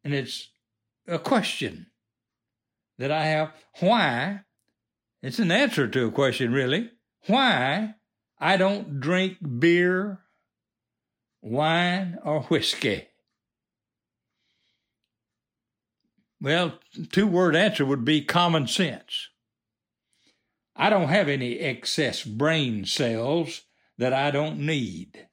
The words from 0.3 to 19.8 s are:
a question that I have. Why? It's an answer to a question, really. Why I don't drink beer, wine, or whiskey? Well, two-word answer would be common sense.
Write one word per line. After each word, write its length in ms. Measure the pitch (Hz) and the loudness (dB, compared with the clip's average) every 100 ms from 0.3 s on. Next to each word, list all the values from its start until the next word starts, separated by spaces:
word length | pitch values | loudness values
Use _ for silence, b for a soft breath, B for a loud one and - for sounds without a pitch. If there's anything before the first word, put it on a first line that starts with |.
| - - _ _ _ _ _ - | -12 -14 _ _ _ _ _ -8
a 120 | 170 | -6
question 680 | - 240 - - 131 - - _ _ _ _ _ _ _ _ _ _ - | 0 0 0 -6 -8 -10 -20 _ _ _ _ _ _ _ _ _ _ -8
that 120 | 135 | -4
I 140 | 156 | -2
have. 280 | 156 156 156 b b - | 0 0 -2 b b 0
Why? 600 | 175 233 160 120 160 202 _ _ _ _ _ _ _ _ | 2 4 2 0 -4 -6 _ _ _ _ _ _ _ _
It's 160 | 135 170 | -8 -2
an 120 | 185 | 2
answer 380 | 196 285 - 120 | 4 2 2 0
to 180 | 131 113 | 0 0
a 40 | |
question, 420 | 123 139 - 120 | 2 0 0 0
really. 380 | 135 127 165 233 _ _ _ - | 0 0 -2 -4 _ _ _ 0
Why 680 | 240 262 151 131 165 214 - _ _ _ _ | 2 4 2 0 -2 -4 -10 _ _ _ _
I 200 | 151 190 | 0 2
don't 420 | 190 202 220 139 | 2 0 -6 -6
drink 380 | 139 180 190 185 151 120 | -2 0 0 -4 -8 2
beer, 640 | 170 175 180 185 202 190 _ _ _ _ _ _ _ _ _ _ _ _ | 4 4 2 0 -4 -10 _ _ _ _ _ _ _ _ _ _ _ _
wine, 760 | 107 123 156 165 180 185 185 170 | -6 0 2 2 0 -2 -6 -6
or 200 | 151 151 | -4 -4
whiskey? 680 | - 160 - - 120 90 - _ _ _ _ _ _ _ _ _ _ _ _ _ _ _ _ _ _ _ _ _ _ _ _ _ _ _ _ _ _ _ _ _ | 0 0 0 -2 -2 -2 -8 _ _ _ _ _ _ _ _ _ _ _ _ _ _ _ _ _ _ _ _ _ _ _ _ _ _ _ _ _ _ _ _ _
Well, 360 | 139 165 170 - _ - - | 0 0 0 -6 _ -16 -2
two-word 460 | 190 208 175 180 156 | 2 2 4 4 4
answer 300 | 208 - 139 | 2 2 0
would 180 | 139 | 2
be 160 | 120 156 | 2 2
common 460 | 143 175 175 160 131 | 2 2 2 2 0
sense. 640 | - 170 107 - - - _ _ _ _ _ | -2 -2 -4 -10 -12 -12 _ _ _ _ _